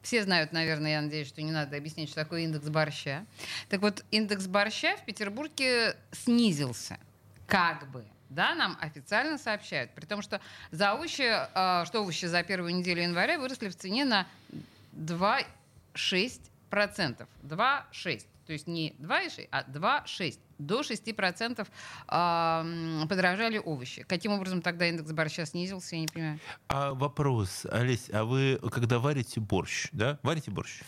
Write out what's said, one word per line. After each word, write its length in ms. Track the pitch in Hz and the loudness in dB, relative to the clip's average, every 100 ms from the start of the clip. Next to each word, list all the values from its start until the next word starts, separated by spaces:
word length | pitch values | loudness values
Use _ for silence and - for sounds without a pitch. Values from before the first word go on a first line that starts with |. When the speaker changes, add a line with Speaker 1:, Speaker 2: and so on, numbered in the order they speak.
Speaker 1:
Все 220 | - 240 | 0 0
знают, 300 | 196 180 156 | 4 4 4
наверное, 400 | 165 160 156 156 | 0 0 0 2
я 100 | 151 | 0
надеюсь, 260 | 151 151 139 | 0 -4 -6
что 140 | - | -6
не 80 | 156 | -2
надо 240 | 160 147 143 | -2 -2 -4
объяснять, 320 | 151 151 151 | -8 -8 -8
что 140 | - | -4
такое 200 | 156 170 | -4 -2
индекс 260 | 165 156 147 | -2 -2 0
борща. 580 | 156 151 147 - 139 214 - - - - | 2 2 0 -4 -6 -8 -14 -8 -8 -2
Так 140 | 196 | 2
вот, 220 | 208 202 - | 2 0 -2
индекс 340 | 214 214 202 190 | 0 2 -2 2
борща 500 | 202 208 214 311 415 | 4 4 2 0 0
в 80 | |
Петербурге 920 | - 202 202 214 302 - 269 247 226 - - | -6 -6 -6 -4 -6 0 2 4 2 0 -10
снизился. 840 | - - 240 226 147 139 120 - - - - - - - | -4 4 6 6 4 0 -4 -8 -12 -14 -20 -20 -20 2
Как 440 | 190 170 156 139 | 4 6 2 -8
бы. 140 | 131 104 - - | -14 -16 -20 -12
Да, 240 | 139 220 | 0 0
нам 240 | 339 220 160 | 2 0 0
официально 560 | 156 151 131 214 294 302 | -8 -8 -2 0 2 -2
сообщают. 580 | - 208 - 160 120 | -2 -4 -2 -4 -4
При 120 | - - | -10 -8
том, 160 | 208 | -8
что 180 | 202 196 - - - | -6 -8 -8 -18 -12
за 240 | 156 202 | 2 2
овощи, 280 | 233 330 - | 2 -2 2
э, 600 | 254 208 160 - 185 180 170 | 4 4 2 2 4 2 2
что 140 | 226 | 0
овощи 220 | 202 160 175 | -2 -2 0
за 160 | 175 | 0
первую 300 | 170 190 175 | 2 -2 0
неделю 280 | 180 180 170 | 0 0 0
января 360 | 175 175 214 339 | 2 2 2 2
выросли 300 | 262 262 208 | -2 -4 -8
в 80 | 175 | -8
цене 280 | 190 214 277 | -4 0 4
на 200 | 214 180 - - - - - - | 2 0 -10 -16 -14 -14 -20 -20
два 480 | - 160 170 196 262 - - _ - - | -10 -4 2 2 2 0 -10 _ -20 -14
шесть 580 | - - 185 226 - - - _ | -4 0 2 2 -2 -18 -20 _
процентов. 580 | 202 208 - 165 117 - - | 0 0 2 -2 -2 -12 -16
Два 440 | 135 160 247 277 - | -10 0 2 2 -4
шесть. 340 | - 180 120 - - - | -8 -4 -4 -6 -20 -10
То 60 | |
есть 160 | 156 160 | -8 -4
не 260 | 170 156 - | -4 -4 -6
два 240 | 151 311 | -2 -2
и 60 | 370 | -2
шесть, 200 | - - | -8 -6
а 140 | 135 | -6
два 420 | 139 139 196 285 - | -4 -2 0 0 -2
шесть. 320 | - 175 - _ - | -4 -4 -4 _ -12
До 240 | 143 226 | -2 -2
шести 280 | 294 226 - | -2 -6 -6
процентов, 560 | 214 190 175 233 247 202 - - - - | -2 -2 0 -4 -4 -8 -10 -16 -14 -2
а, 560 | 160 175 170 165 165 | 2 4 4 2 2
м, 440 | 165 170 165 160 156 | 0 -4 -2 -2 0
подорожали 500 | 190 180 185 226 214 | 2 2 2 0 0
овощи. 460 | - 143 127 - - | -2 -6 -6 -12 -4
Каким 240 | 180 214 | -2 2
образом 300 | 202 190 185 | 0 0 0
тогда 240 | 175 170 175 | 0 2 0
индекс 220 | 170 156 | 0 -4
борща 320 | 160 156 - 156 | 0 0 0 -4
снизился, 500 | 175 180 190 - 170 | -4 -4 -6 -6 -4
я 60 | |
не 40 | 156 | -2
понимаю. 320 | 165 160 151 - - _ | -2 -4 -4 -10 -16 _
Speaker 2:
А 260 | 139 139 | 0 0
вопрос, 720 | 131 143 - 143 123 95 - - | 0 0 2 2 4 2 -2 -2
Олесь, 380 | 110 123 120 - | 2 2 2 0
а 120 | 104 | 0
вы, 340 | 110 131 135 131 117 | 2 4 4 2 0
когда 280 | 120 120 120 | 0 4 4
варите 400 | 135 143 117 - | 4 0 0 -2
борщ, 480 | 107 95 - - - | 2 2 2 -4 -4
да? 260 | - 117 147 | 0 0 2
Варите 280 | 131 165 - | 0 0 -2
борщ? 280 | 98 - - | -6 -6 -10